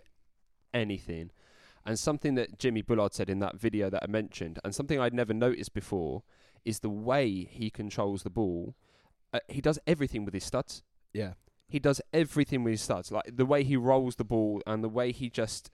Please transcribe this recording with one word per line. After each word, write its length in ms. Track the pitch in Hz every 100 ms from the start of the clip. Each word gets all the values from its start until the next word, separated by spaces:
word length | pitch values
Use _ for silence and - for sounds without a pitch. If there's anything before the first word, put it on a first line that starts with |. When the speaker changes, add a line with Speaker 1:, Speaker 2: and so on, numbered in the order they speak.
| - _ _ _ _ _ _
Speaker 1:
anything. 580 | 123 107 95 - 82 87 - _ _ - - -
And 140 | 110
something 360 | - 147 151 127
that 220 | 117 -
Jimmy 240 | 131 110
Bullard 320 | 98 113 101
said 160 | - 95
in 100 | 95
that 180 | 98 101
video 320 | 110 104 98
that 140 | 92
I 40 | -
mentioned, 520 | 107 110 - 85 82
and 100 | 101
something 260 | 101 139 147
I'd 140 | 123
never 200 | 120 113
noticed 400 | 110 123 123 -
before, 500 | - - 98 80 73 - _ _ _
is 160 | - 107
the 100 | 110
way 540 | 104 113 139 123 95
he 260 | 87 - 110
controls 540 | - 104 107 101 98
the 60 | 101
ball. 460 | 92 101 85 92 - _ _ _ _ _
Uh, 60 | 123 -
he 100 | 127
does 160 | 147 151 -
everything 380 | 165 135 117
with 100 | 101
his 120 | 92 -
studs. 380 | 127 - - - _ _
Speaker 2:
Yeah. 220 | 104 101 90 _ _ _
Speaker 1:
He 120 | 147
does 200 | 143 139 -
everything 500 | 156 156 151 143 135
with 80 | 117
his 100 | 110
studs. 300 | - 101 -
Like, 240 | 101 - 120
the 100 | 131
way 180 | 147
he 120 | 139 135
rolls 400 | 120 131 127 120
the 80 |
ball 380 | 110 117 107 101 -
and 140 | 110
the 60 | 110
way 220 | 113 123
he 180 | 120 127
just, 400 | 123 110 - -